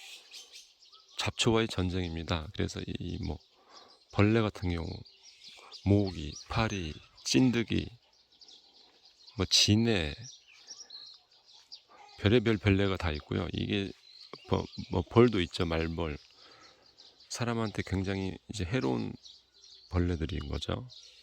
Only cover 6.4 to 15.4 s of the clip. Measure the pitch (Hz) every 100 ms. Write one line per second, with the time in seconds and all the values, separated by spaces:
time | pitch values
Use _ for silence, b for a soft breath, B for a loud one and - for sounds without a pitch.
6.4 | - - 110 101 82 73 - - - 135
7.4 | 131 117 113 92 - 120 _ _ _ _
8.4 | - - _ _ - _ _ _ - -
9.4 | 92 - - 107 117 107 78 69 131 -
10.4 | _ - - - - - - - _ _
11.4 | _ - _ - _ - - - 104 120
12.4 | 107 110 104 95 101 92 85 76 - 98
13.4 | 87 - - 101 98 - _ - - -
14.4 | - 92 90 - - 98 87 - 120 107